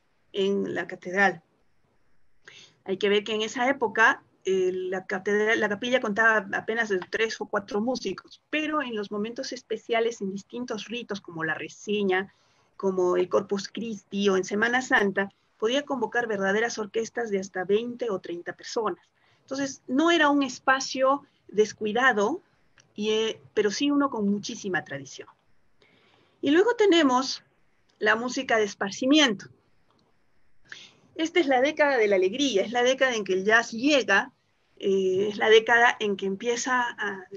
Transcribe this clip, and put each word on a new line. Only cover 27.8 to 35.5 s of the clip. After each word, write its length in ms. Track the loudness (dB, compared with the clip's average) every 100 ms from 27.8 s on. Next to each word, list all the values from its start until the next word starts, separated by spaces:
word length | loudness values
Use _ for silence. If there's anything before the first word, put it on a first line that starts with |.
| _ -4
la 180 | 0 0
música 400 | -2 -6 0 0
de 80 |
esparcimiento. 840 | 0 -2 -8 -2 4 6 4 2 -8 _ _ _ _ _ _ _ _ _ _ -20 -20 -20 -20 _ _
Esta 260 | -6 -2 0
es 60 | 2
la 140 | 4
década 380 | 2 4 2 4
de 100 | 4
la 80 | 4
alegría, 460 | 2 2 0 2
es 100 | 0
la 100 | 2
década 320 | 2 2 0
en 100 | 0
que 100 | -2
el 100 | -2
jazz 280 | 4 2 2
llega, 600 | -2 2 2 4 2 2 _ _ _ _ -6
eh, 500 | 0 2 2 0 -2
es 80 | 0
la 140 | 6